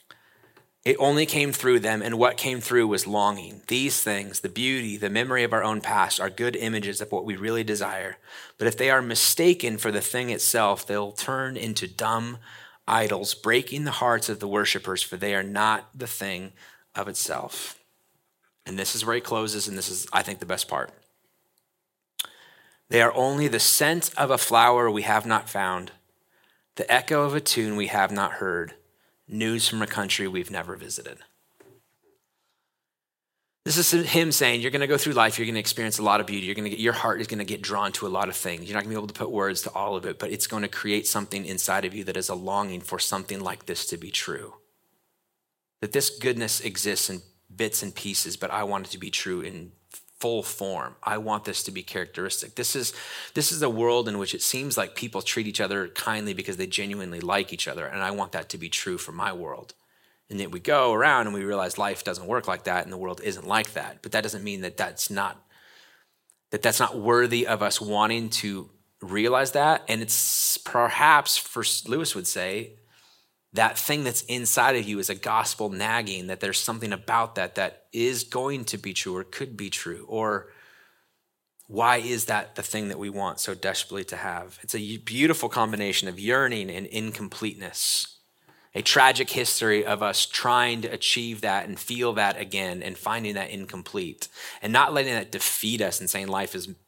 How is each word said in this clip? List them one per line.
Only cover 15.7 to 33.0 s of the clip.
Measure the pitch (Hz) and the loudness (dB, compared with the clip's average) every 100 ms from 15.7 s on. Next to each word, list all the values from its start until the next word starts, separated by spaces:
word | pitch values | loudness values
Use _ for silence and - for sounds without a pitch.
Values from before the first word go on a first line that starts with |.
| 107 - | 2 -2
the | 135 120 | -12 -10
thing | - 98 90 98 - - - _ | -6 -6 -6 -8 -16 -20 -20 _
of | - 101 | -8 -6
itself. | 92 - 69 - - - - _ _ _ _ _ _ _ _ | -4 -4 -4 -6 -10 -10 -14 _ _ _ _ _ _ _ _
And | - 95 | -10 -4
this | 95 | -2
is | 113 | -2
where | 110 120 | 0 -2
he | |
closes, | 120 113 110 104 101 | 0 -2 -2 -2 -4
and | 95 | -4
this | 92 | -4
is, | 90 - | -6 -2
I | 95 | -2
think, | 95 98 | -2 -4
the | 90 | -4
best | 90 - | -4 -2
part. | 71 64 - _ _ _ _ _ _ _ _ _ _ _ - - - - - _ _ - | -4 -6 -10 _ _ _ _ _ _ _ _ _ _ _ -12 -12 -14 -20 -20 _ _ 2
"They | 117 | 6
are | 117 | 6
only | 127 131 143 147 | 6 2 2 2
the | 113 | 4
scent | - - 151 170 - - | 4 4 4 2 0 0
of | 139 | 2
a | 131 | 2
flower | - 113 117 123 120 | 6 8 8 8 4
we | 107 | 2
have | 104 107 113 | 2 2 4
not | 110 - | 2 0
found, | 101 95 92 90 - _ _ _ _ _ _ _ - | -2 0 -2 -6 -14 _ _ _ _ _ _ _ -6
the | - | 4
echo | 120 - 151 | 4 4 2
of | 147 143 | 2 2
a | |
tune | 143 - 110 104 | 2 2 2 0
we | 101 | 0
have | 104 95 | 2 2
not | 101 98 | 2 0
heard, | - 98 87 85 - _ _ _ _ - | 0 -2 -2 -4 -10 _ _ _ _ -10
news | 107 110 113 110 | -4 -2 2 0
from | 113 | 0
a | 104 | -2
country | - 98 - 95 | -2 -4 -4 -4
we've | 92 87 | -4 -4
never | 92 87 | -6 -8
visited." | 92 - - - - - _ _ _ - - _ _ _ _ _ _ _ _ _ _ _ _ | -10 -10 -10 -10 -18 -20 _ _ _ -20 -20 _ _ _ _ _ _ _ _ _ _ _ _